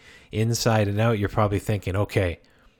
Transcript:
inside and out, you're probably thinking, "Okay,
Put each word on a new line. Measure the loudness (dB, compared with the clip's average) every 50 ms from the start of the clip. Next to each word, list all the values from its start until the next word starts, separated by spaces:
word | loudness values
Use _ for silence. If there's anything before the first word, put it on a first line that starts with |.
| -20 -20 -20 -20 -16 -8
inside | -2 -2 0 0 0 0 2 2 4 4 2
and | 2 0 0
out, | 2 2 2 0
you're | -2 -2
probably | 0 0 0 2 0 -2
thinking, | -2 -2 -4 -2 -2 -4 -2
"Okay, | -2 -2 0 0 -2 -2 -2 -4 -8 _ _ _ _ _ -20 _